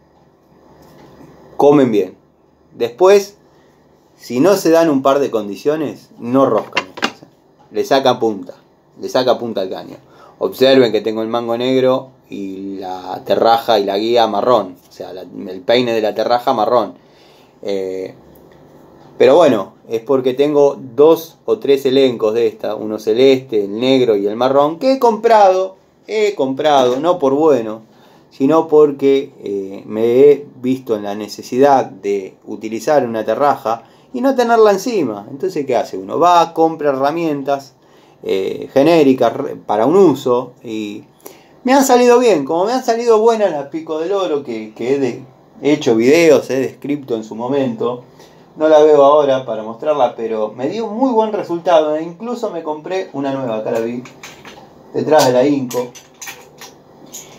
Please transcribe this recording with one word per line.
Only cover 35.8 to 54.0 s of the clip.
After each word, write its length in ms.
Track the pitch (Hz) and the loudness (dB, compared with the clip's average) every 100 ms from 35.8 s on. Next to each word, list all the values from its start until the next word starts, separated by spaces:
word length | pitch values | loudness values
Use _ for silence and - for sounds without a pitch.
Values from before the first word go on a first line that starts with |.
| 95 95 | -2 -8
uno? 220 | 95 120 | -8 0
Va, 340 | 165 175 165 | 2 4 2
compra 380 | 165 160 160 147 | 0 0 0 -2
herramientas, 840 | 135 139 165 165 143 135 139 135 _ _ _ _ _ | -2 -2 -2 -4 -4 -4 -6 -6 _ _ _ _ _
eh, 440 | 98 95 95 104 - | -6 -4 -4 -6 -4
genéricas 640 | 135 143 170 139 131 120 120 | 2 4 6 4 4 2 0
re-, 180 | 143 | -6
para 320 | 113 - 104 120 | -10 -4 0 2
un 80 | |
uso 600 | 180 190 135 127 123 131 - | 4 4 4 0 -2 -4 -12
y 400 | 120 110 104 104 - _ - - _ _ | -12 -10 -10 -12 -18 _ -20 -20 _ _
me 120 | 247 | 0
han 100 | 269 | 2
salido 340 | 269 247 247 240 | 4 4 6 4
bien. 260 | 247 175 | 4 2
Como 200 | 135 165 | 0 -2
me 80 | 196 | -2
han 100 | 254 | -2
salido 380 | 247 226 240 220 | -2 -2 2 4
buenas 320 | 226 226 202 | 4 2 0
las 160 | 151 139 | -2 -8
Pico 320 | 165 160 156 | -10 -8 -6
del 140 | 165 | -4
Oro, 280 | 196 180 147 | -2 -2 -4
que, 320 | 131 113 107 | -4 -8 -10
que 220 | - 117 139 | -8 -4 -2
he 20 | |
de-, 260 | 131 123 - _ _ - | -2 -6 -14 _ _ -6
he 120 | 139 | 0
hecho 200 | 147 143 | 0 2
videos, 560 | 113 120 160 165 135 - | 2 4 6 6 4 2
he 80 | 131 | -4
descrito 560 | 120 - 139 143 135 | -4 -6 -8 -8 -6
en 80 | 117 | -8
su 140 | 110 110 | -8 -10
momento. 640 | 123 143 131 110 120 123 - - - - _ | -4 -2 -4 -4 -6 -8 -14 -20 -20 -20 _
No 140 | - 156 | -2 4
la 140 | 156 | 6
veo 200 | 156 151 | 6 6
ahora 440 | 139 151 139 131 120 | 6 6 4 0 -4
para 160 | 110 | -8
mostrarla, 520 | 107 113 151 147 123 | -10 -6 -4 0 -2
pero 380 | 120 113 110 107 | -2 -6 -4 -6
me 140 | 120 135 | -6 -6
dio 180 | 208 220 | -6 -8
muy 240 | 214 269 | -4 -2
buen 220 | 220 220 | 0 -2
resultado. 640 | 208 165 170 175 165 151 151 | -4 -6 -6 2 2 2 -2
E 60 | |
incluso 480 | 165 170 226 240 226 | -6 -10 -10 -8 -8
me 120 | 175 | -8
compré 460 | 160 151 156 185 185 | -8 -10 -8 -8 -8
una 180 | 139 139 | -8 -6
nueva, 240 | 135 127 110 | -6 -6 -6
acá 140 | 110 | -4
la 100 | 117 | -4
vi, 240 | 113 123 | -4 -8